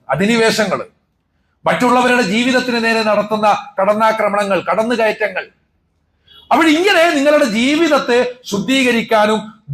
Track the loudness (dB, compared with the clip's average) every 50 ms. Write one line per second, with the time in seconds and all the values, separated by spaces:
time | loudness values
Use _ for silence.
0 | _ -4 -2 -2 0 0 2 2 2 2 0 0 -2 -2 -4 -6 -6 -10 _ _
1 | _ _ _ _ _ _ _ _ _ _ _ _ -4 -2 -2 0 0 2 2 2
2 | 2 2 2 0 0 0 -2 -2 0 0 0 0 0 -2 -2 -2 0 0 0 0
3 | 0 0 0 0 -2 -2 -2 0 0 0 0 0 -4 -8 -6 -2 0 0 0 2
4 | 2 0 0 0 -2 -2 -2 -2 -2 -2 -2 -2 -2 -2 -2 -2 -2 -2 -2 0
5 | 0 -2 -2 -2 -4 -6 -6 -8 -12 -12 _ _ _ _ _ _ _ _ _ _
6 | _ _ _ _ _ _ -20 -14 -4 -2 0 2 2 2 2 2 2 2 2 4
7 | 2 2 2 2 2 2 2 2 2 0 0 0 0 0 0 0 2 2 0 0
8 | 0 0 0 0 0 -2 -4 -10 -10 -8 -6 -4 -2 -2 0 0 2 2 0 0
9 | 0 0 2 2 2 2 0 -2 -4 -8 -16 _ _ -2